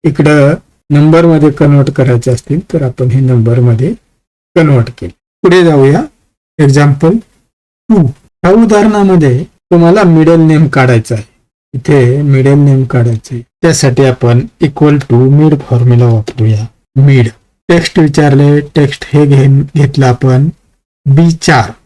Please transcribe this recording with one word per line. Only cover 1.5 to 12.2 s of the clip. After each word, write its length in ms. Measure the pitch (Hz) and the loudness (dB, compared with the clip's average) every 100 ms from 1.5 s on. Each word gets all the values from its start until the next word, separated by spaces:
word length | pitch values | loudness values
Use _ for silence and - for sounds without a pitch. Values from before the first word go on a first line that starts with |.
कन्व्हर्ट 400 | 143 147 143 135 | 0 0 2 0
करायचे 400 | 139 131 120 131 | -2 -2 -2 -2
असतील 300 | 123 - 147 - | -6 -4 -8 -6
तर 100 | 165 | -6
आपण 240 | 139 123 127 | -6 -4 -4
हे 140 | 131 | -2
नंबर 400 | 131 123 113 120 | 0 0 0 0
मध्ये 340 | 123 113 139 233 _ _ _ _ _ - | 0 0 -4 -6 _ _ _ _ _ -2
कन्व्हर्ट 340 | 156 135 113 - | 0 0 -2 -8
केले. 140 | 87 - _ _ | -16 -16 _ _
पुढे 220 | - 180 | 0 2
जाऊया, 380 | 170 147 135 160 302 _ _ _ _ - | 2 2 2 0 -4 _ _ _ _ -2
एक्झाम्पल 580 | 143 135 147 139 165 226 - _ _ _ _ _ _ | 0 2 0 0 -2 -2 -8 _ _ _ _ _ _
टू. 180 | 214 139 | 0 0
ह्या 440 | - _ _ 175 | -6 _ _ 0
उदाहरणामध्ये 920 | 208 220 208 214 208 196 180 147 123 | 2 2 2 0 0 0 2 0 -2
तुम्हाला 580 | 170 _ _ 175 165 202 | -6 _ _ 0 2 2
मिडल 380 | 185 160 156 165 | 2 2 2 2
नेम 260 | 160 156 147 | 2 2 0
काढायचा 460 | 139 127 120 - | 0 0 0 -2
आहे, 100 | 117 - _ _ _ _ | -10 -10 _ _ _ _
इथे 480 | 127 - 147 123 135 | -10 -2 0 0 0